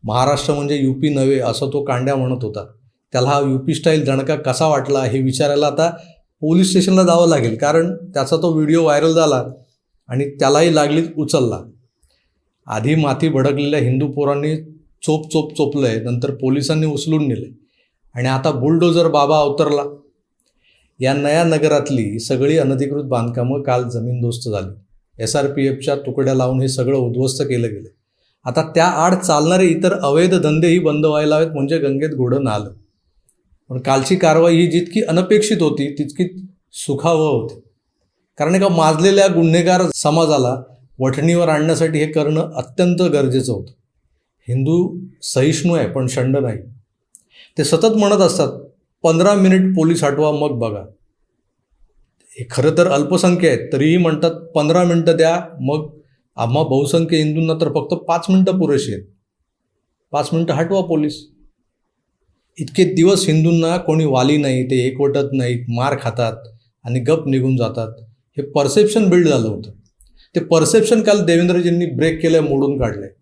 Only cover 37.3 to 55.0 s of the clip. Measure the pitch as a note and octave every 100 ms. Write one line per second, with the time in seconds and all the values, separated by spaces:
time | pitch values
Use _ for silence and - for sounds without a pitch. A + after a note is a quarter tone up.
37.3 | B2+ F2 - _ _ _ _ _ _ _
38.3 | _ D3 F#3+ G3 E3+ D#3 D#3 F#3 G3 G3
39.3 | E3 E3 E3 F3 F3+ F3+ C3+ D3+ D#3 D#3+
40.3 | D3 B2 B2+ B2+ - _ - C3 C3 D#3+
41.3 | E3+ E3+ D#3 D#3 D#3+ E3 D#3 D#3 D#3 D3
42.3 | D#3 D3 - - - F3+ F3 F3+ D3 C3
43.3 | B2+ B2+ G#2 F#2+ _ _ _ _ _ _
44.3 | _ - B2 C3+ E3+ F3+ - - _ -
45.3 | - C#3 D#3 F3 E3+ A2 C3+ B2+ C#3 B2+
46.3 | C#3 C3 G2+ F#2 - _ _ _ - _
47.3 | _ - - C#3+ E3 A3+ G#3+ G3+ G3+ F#3
48.3 | - C#3 - - _ _ _ E3+ E3 F#3+
49.3 | G3+ F#3 F#3 F#3 F#3 D#3+ E3 D3 C#3 D3+
50.3 | D3 D3 B2+ A#2 G#2 F#2+ _ _ _ _
51.3 | _ _ _ _ _ _ _ _ _ _
52.3 | - A#2+ - D3 D#3 F3 C#3 D3 F#3 F3+
53.3 | F3 E3+ B2+ - C3+ D3 F3 E3+ D3+ E3
54.3 | E3 - - D3 F3 F3 E3+